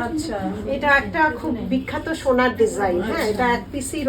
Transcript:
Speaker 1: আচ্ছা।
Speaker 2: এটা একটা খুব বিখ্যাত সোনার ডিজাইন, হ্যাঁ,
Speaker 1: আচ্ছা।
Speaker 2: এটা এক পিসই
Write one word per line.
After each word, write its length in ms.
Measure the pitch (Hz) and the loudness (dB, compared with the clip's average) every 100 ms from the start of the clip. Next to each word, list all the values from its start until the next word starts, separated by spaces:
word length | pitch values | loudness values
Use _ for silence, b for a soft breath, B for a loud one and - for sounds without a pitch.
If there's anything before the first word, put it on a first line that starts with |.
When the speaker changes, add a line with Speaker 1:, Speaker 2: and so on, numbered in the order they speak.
| 240 | -4
Speaker 1:
আচ্ছা। 320 | 311 - 208 190 196 - 269 | -4 -4 -4 -4 -4 -4 0
Speaker 2:
এটা 140 | 285 277 | 4 4
একটা 200 | 220 330 311 - | 2 2 2 2
খুব 140 | 311 233 190 | -4 -4 -2
বিখ্যাত 360 | 262 - 294 320 330 | -2 -2 -6 -4 -2
সোনার 300 | 277 247 247 - | 2 4 4 4
ডিজাইন, 360 | 220 202 196 180 | 2 2 0 0
হ্যাঁ, 120 | 208 | 0
Speaker 1:
আচ্ছা। 180 | 339 220 | 0 0
Speaker 2:
এটা 140 | 208 247 240 | 2 2 0
এক 80 | - | -2
পিসই 320 | 277 254 320 | -8 -6 -2